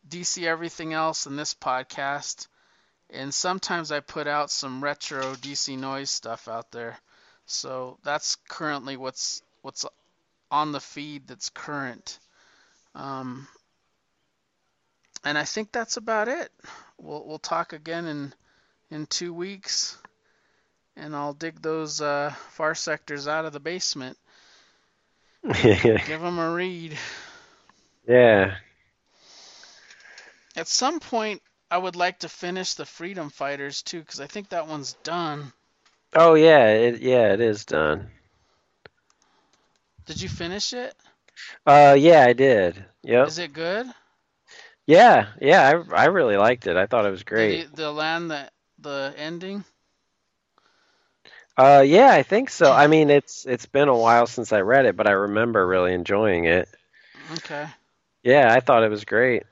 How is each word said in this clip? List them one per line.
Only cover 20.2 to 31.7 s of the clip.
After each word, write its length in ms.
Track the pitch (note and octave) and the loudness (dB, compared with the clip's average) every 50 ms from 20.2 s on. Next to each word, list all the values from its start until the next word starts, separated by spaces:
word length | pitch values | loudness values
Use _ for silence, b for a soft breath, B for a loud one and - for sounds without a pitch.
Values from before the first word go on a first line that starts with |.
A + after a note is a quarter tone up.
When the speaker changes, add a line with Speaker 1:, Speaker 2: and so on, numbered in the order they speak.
| _ _ _ _ _ _ _ _ _ _ _ _ _ _ _ | _ _ _ _ _ _ _ _ _ _ _ _ _ _ _
Speaker 1:
and 220 | - D3+ D3+ D3+ | -20 -18 -16 -12
I'll 160 | C#3+ C#3+ D3 | -12 -10 -12
dig 300 | C#3+ D3 E3 E3 D#3+ D#3+ | -12 _ -14 -14 _ _
those, 400 | D#3 D#3+ D#3+ D#3+ D#3 D3+ C#3+ C#3 | -8 -8 -8 -6 -8 -10 -10 -8
uh, 320 | D3+ D3 C#3+ C#3+ D3 D3 C#3+ B B B | -6 -6 -4 -4 -6 -8 -10 B B B
Far 240 | _ - D#3 D#3 D#3+ | _ -6 -6 -6 -6
Sectors 520 | - - E3+ D3+ D3 _ - D3 C#3+ C#3 | -6 -8 -10 -10 -10 _ -14 -14 -12 -8
out 200 | D3 D3+ D#3+ D#3+ | -8 -8 -8 -8
of 80 | D#3+ D3 | -10 -14
the 60 | C#3+ | -14
basement. 580 | C#3 D#3+ F3 F#3 - - - C#3+ B2+ C3 - _ _ _ _ _ _ _ _ _ _ _ _ _ _ _ _ _ _ _ _ _ _ _ _ _ | _ -12 -10 -8 -8 -10 -10 -10 -14 -16 -18 _ _ _ _ _ _ _ _ _ _ _ _ _ _ _ _ _ _ _ _ _ _ _ _ _
Speaker 2:
<laughs> 200 | - B3+ - - | -8 -6 -4 2
Speaker 1:
Give 600 | - A#2 G2+ F2+ - A#2+ A2 G2+ - - D#3 D#3 | 4 4 4 4 2 2 2 2 -2 -8 -10 -10
'em 160 | E3+ F3 F3 E3+ | -8 -8 -6 -6
a 140 | E3 E3 | -6 -6
read. 460 | E3 F3 F3+ F#3 F3+ E3+ E3 D#3+ D3+ C#3+ B B B B B B B B B B B B B B _ _ _ _ _ _ _ | -6 -6 -8 -10 -10 -12 -16 -16 -16 -16 B B B B B B B B B B B B B B _ _ _ _ _ _ _
Speaker 2:
Yeah. 500 | A#2 A#2+ B2+ B2 A#2 G#2+ G2+ F#2+ F#2+ F#2+ - _ _ _ _ _ _ _ _ _ _ b b b b b b b b b b b b b b b b b b b b b b b b b b b b _ | 2 4 6 6 6 6 4 2 0 -4 -12 _ _ _ _ _ _ _ _ _ _ b b b b b b b b b b b b b b b b b b b b b b b b b b b b _
Speaker 1:
At 140 | E3 E3 - | -14 -10 -6
some 320 | - - B3 C4+ F4 D#4 | -4 -2 -2 -2 -4 -6
point, 400 | - - - A3+ A3 G#3+ G3+ - _ _ _ _ _ _ | -10 -6 -6 -6 -6 -6 -8 -10 _ _ _ _ _ _